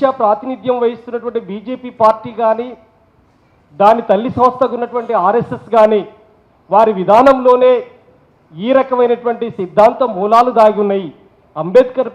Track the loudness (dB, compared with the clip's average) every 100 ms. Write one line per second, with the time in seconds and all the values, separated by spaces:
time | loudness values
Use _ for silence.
0 | -4 0 -2 -2 -6 -8 -4 -2 -2 -4
1 | -12 -10 -8 -10 -10 -12 -12 -12 -14 -2
2 | 0 0 -8 -4 -2 -2 -6 -16 _ _
3 | _ _ _ _ _ _ _ 2 2 2
4 | 0 -2 -2 0 0 0 -4 -4 -6 -8
5 | -4 -2 0 0 -4 -10 -2 2 4 2
6 | -4 -16 _ _ _ _ _ 2 2 0
7 | 2 4 4 4 2 4 2 2 -4 -20
8 | _ _ _ _ _ -8 0 0 0 0
9 | 0 0 -4 -6 -8 -8 -4 2 2 2
10 | -4 -4 2 2 2 4 2 2 -2 -2
11 | -6 -16 _ _ _ -10 2 2 2 -2
12 | -4